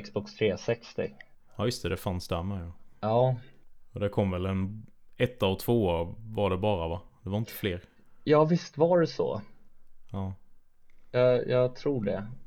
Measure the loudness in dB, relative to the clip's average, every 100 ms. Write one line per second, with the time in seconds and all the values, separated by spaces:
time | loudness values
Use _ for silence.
0 | -4 -6 -6 0 0 2 -2 -4 -6 -8
1 | -8 -8 -20 -20 -12 -4 -2 -2 -4 -4
2 | -4 -4 -4 -4 -4 -6 -8 -14 -20 -6
3 | 0 4 4 2 -8 -20 -20 -20 -14 -4
4 | -2 2 0 0 0 -2 -2 -6 -14 -20
5 | -12 -2 -2 2 0 2 2 2 4 2
6 | -2 -8 -8 0 0 2 2 0 -2 -6
7 | -10 -14 -4 -4 -4 -4 -4 -4 -8 -20
8 | -20 -6 4 6 6 2 0 2 4 4
9 | 2 0 -2 -4 -8 -18 -20 -20 -18 -18
10 | -10 -8 -6 -8 -16 -20 -20 _ -20 -20
11 | -2 4 6 4 2 2 2 0 -2 0
12 | -2 -2 -6 -12